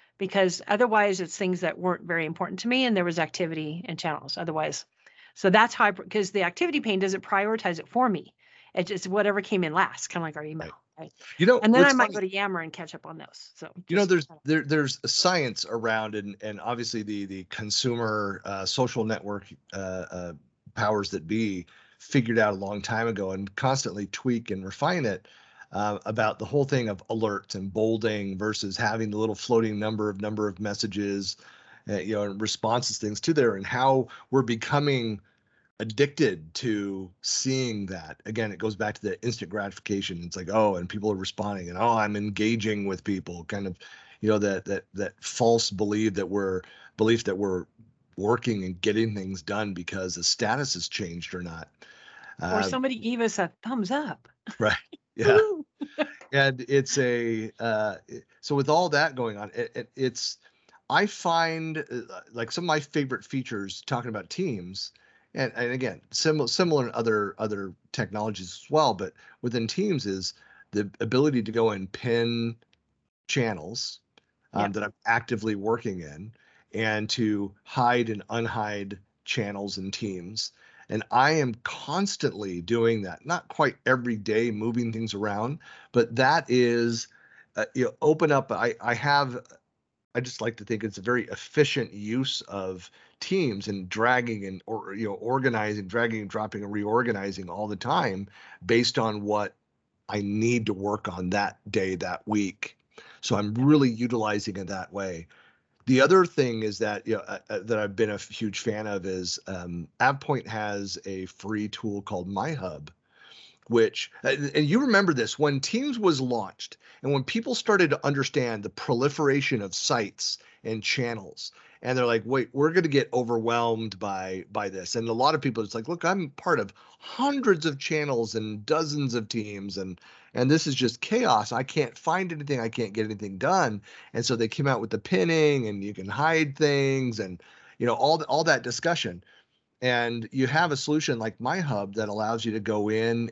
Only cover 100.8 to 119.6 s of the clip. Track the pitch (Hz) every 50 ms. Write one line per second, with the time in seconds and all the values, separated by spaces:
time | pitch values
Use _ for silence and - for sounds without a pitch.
100.8 | 98 104 104 104 - 101 87 92 90 90 101 101 101 - - _ _ 104 101 107
101.8 | 95 95 92 85 92 90 87 - - 104 107 104 101 92 - _ - - - _
102.8 | _ _ _ - - - - - - - 113 101 104 107 107 120 131 143 156 147
103.8 | 135 123 113 113 123 117 123 117 107 107 104 104 - 113 92 101 95 87 98 92
104.8 | 90 - 90 101 98 95 87 82 85 - _ - _ _ _ _ _ _ _ _
105.8 | _ 123 131 127 135 151 190 190 180 170 - 151 131 123 113 110 110 107 98 104
106.8 | 110 107 104 98 - 113 110 98 - - 101 98 - - 107 95 98 113 117 107
107.8 | 104 98 98 107 110 107 104 98 - - - - 113 104 95 - - 113 104 107
108.8 | 107 104 101 95 90 95 92 92 90 87 - - - 92 95 90 87 87 87 87
109.8 | 80 - _ - - 147 139 139 - - 139 117 - 113 113 107 107 104 101 101
110.8 | 101 95 - - - 98 95 95 95 - - - - 101 110 104 107 101 - -
111.8 | - 107 101 101 98 - 104 90 87 95 101 - 117 160 156 131 92 90 76 73
112.8 | 76 - - _ _ _ _ _ - - - - - - _ _ _ - 117 117
113.8 | 113 101 - - - - - - - 131 139 143 143 135 - 156 151 143 185 254
114.8 | 294 254 208 196 196 175 147 127 107 - - - 151 147 139 135 - - - 233
115.8 | 277 294 247 233 208 180 151 131 131 123 123 113 98 92 - - - - - -
116.8 | _ - - - - 135 143 135 131 - - 226 233 269 240 - - 226 208 190
117.8 | 175 147 147 - - 143 143 139 131 - - 143 123 117 113 104 101 104 - -
118.8 | - - 123 117 135 143 139 - 151 139 135 143 139 - 135 107